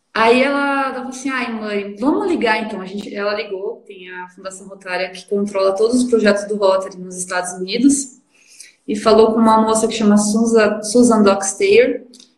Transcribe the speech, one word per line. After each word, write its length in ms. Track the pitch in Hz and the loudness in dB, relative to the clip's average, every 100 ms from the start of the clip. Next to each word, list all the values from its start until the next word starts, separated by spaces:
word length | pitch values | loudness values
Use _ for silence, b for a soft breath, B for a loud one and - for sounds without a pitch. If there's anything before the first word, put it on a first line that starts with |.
| _ | _
Aí 280 | 214 226 247 | -2 2 2
ela 500 | 277 285 285 277 269 | 2 0 -2 -2 -4
falou 160 | 254 247 | -6 -12
assim, 200 | 254 277 | -10 -8
"Ai, 240 | 262 240 | -6 -6
mãe, 420 | 220 214 208 202 202 | -8 -6 -6 -8 -2
vamos 280 | 262 381 403 | -2 0 -2
ligar 360 | 277 226 214 | -2 0 -2
então." 180 | 214 190 | -4 -10
A 40 | 185 | -10
gente, 280 | 202 196 202 | -12 -10 -6
ela 180 | 202 208 | -4 -6
ligou, 480 | 208 190 208 233 - | -8 -8 -10 -12 -16
tem 220 | 196 180 | -20 -16
a 160 | 180 180 | -16 -16
Fundação 380 | - 190 190 190 | -16 -16 -16 -18
Rotária 420 | 196 185 180 185 | -18 -10 -6 -6
que 160 | 185 - | -10 -6
controla 480 | 202 202 196 196 196 | -4 -2 0 0 2
todos 280 | 220 254 | 2 2
os 60 | 247 | 2
projetos 360 | 226 208 202 202 | 2 4 2 -2
do 80 | 208 | 0
Rotary 400 | 190 190 190 180 | 2 2 -2 -12
nos 200 | 180 180 | -14 -12
Estados 360 | - 180 180 | -8 -6 -6
Unidos, 640 | 185 185 226 277 - - - _ b b b b b - | -8 -6 2 2 2 -4 -16 _ b b b b b -8
e 80 | 208 | -2
falou 380 | 226 214 220 | 4 6 4
com 60 | 226 | 4
uma 220 | 220 220 | 4 4
moça 260 | 220 220 220 | 2 0 0
que 60 | - | 0
chama 220 | 208 208 | 4 4
Susan, 640 | 208 214 233 226 208 - | 2 0 2 4 2 0
Susan 380 | - 247 220 220 | 0 4 4 6
Dockstader, 840 | 202 202 - - 196 208 277 - - b b | 4 2 -2 -2 4 4 4 -2 -10 b b